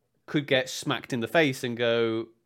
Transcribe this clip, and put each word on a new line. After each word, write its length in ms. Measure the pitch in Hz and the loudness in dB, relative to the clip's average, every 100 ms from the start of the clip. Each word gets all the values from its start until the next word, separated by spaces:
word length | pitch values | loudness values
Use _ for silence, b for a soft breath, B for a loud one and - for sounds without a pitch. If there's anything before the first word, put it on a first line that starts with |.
| _ _ - | _ _ -6
could 200 | 156 139 | -4 2
get 220 | 131 127 | 0 0
smacked 420 | - - 120 - | -4 -4 -4 -2
in 80 | 131 | -4
the 80 | 113 | 0
face 360 | 165 151 131 | 4 4 2
and 120 | 127 117 | -4 -2
go, 520 | 120 117 117 113 113 _ | 2 2 2 0 -4 _